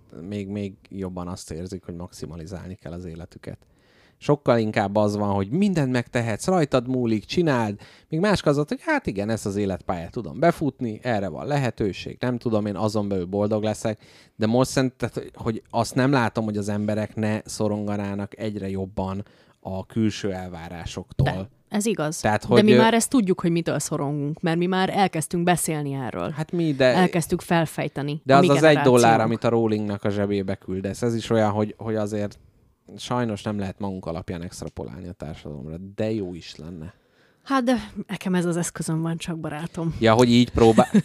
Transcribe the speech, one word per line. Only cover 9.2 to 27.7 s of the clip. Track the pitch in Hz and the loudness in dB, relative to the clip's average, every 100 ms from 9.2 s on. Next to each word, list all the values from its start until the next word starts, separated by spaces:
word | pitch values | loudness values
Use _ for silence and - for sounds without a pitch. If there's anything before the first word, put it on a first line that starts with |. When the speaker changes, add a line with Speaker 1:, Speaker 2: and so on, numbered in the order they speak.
| 104 | -2
Speaker 1:
ezt | 110 107 | -2 -2
az | 98 | -2
életpályát | 101 90 - 90 85 | -2 -2 -4 -6 -6
tudom | 123 95 69 | -10 -10 0
befutni, | 170 - 143 - 120 107 | 2 2 -2 -2 -6 -4
erre | 127 107 95 | -2 -2 -2
van | 67 87 | -6 -4
lehetőség, | 147 127 - 107 85 - - | -2 -2 -2 -2 -2 -10 -6
nem | 127 120 | -4 -2
tudom, | 120 107 104 | 0 0 0
én | 92 | -2
azon | 107 107 101 | -2 0 -2
belül | 98 90 | -2 -2
boldog | 101 104 107 | 0 0 0
leszek, | 107 107 113 104 - - _ - | -2 -2 -4 -6 -12 -20 _ -4
de | 110 | 0
most | 123 131 | 2 2
szerint-, | 143 131 | 2 0
tehát, | - 117 - - | -2 -6 -6 -12
hogy | - 113 110 - | -8 -6 -6 -4
azt | 117 110 135 | -2 0 0
nem | 131 | 2
látom, | 139 110 - | 2 2 -2
hogy | 110 104 | -2 -2
az | 101 | -2
emberek | 104 104 107 104 - | -2 -2 -2 -4 -4
ne | 107 107 - | -2 -2 -6
szoronganának | - 107 104 104 104 101 101 101 - | -4 -2 -2 -4 -4 -4 -6 -8 -8
egyre | 110 101 98 | -8 -6 -6
jobban | 95 95 98 95 98 - _ _ _ | -6 -6 -4 -4 -6 -10 _ _ _
a | - 95 92 | -10 -10 -6
külső | 113 107 - 104 | 0 0 0 -6
elvárásoktól. | 92 92 85 82 87 85 - - - - | -6 -10 -12 -12 -12 -12 -12 -6 -2 0
Speaker 2:
De | 92 98 _ _ | -2 -8 _ _
ez | 208 214 | -4 -2
igaz. | 190 151 - | -2 -4 -2
Speaker 1:
Tehát, | 110 107 - | 0 0 4
Speaker 2:
De | 226 | 6
mi | |
Speaker 1:
hogy, | 208 - | 8 8
ö, | |
Speaker 2:
már | 226 | 8
ezt | 233 - | 4 2
tudjuk, | 269 185 185 | 2 2 2
hogy | 175 | 0
mitől | 170 165 139 | 0 0 -4
szorongunk, | - 151 139 147 143 156 | -4 -4 -2 -4 -4 -4
mert | 170 165 | -2 0
mi | 180 | 0
már | 185 190 | 0 0
elkezdtünk | 175 185 160 - 175 | 2 0 0 -4 0
beszélni | 175 170 - 156 143 | 2 2 0 -4 -4
erről. | 135 120 87 90 | -6 -6 -6 -6
Speaker 1:
Hát | 147 156 | -6 -4
mi, | 175 165 | -2 0
de | 135 160 | 4 4
Speaker 2:
Elkezdtük | 156 180 175 - 175 | 6 4 2 -2 -4
felfejteni. | - 170 160 | 0 0 0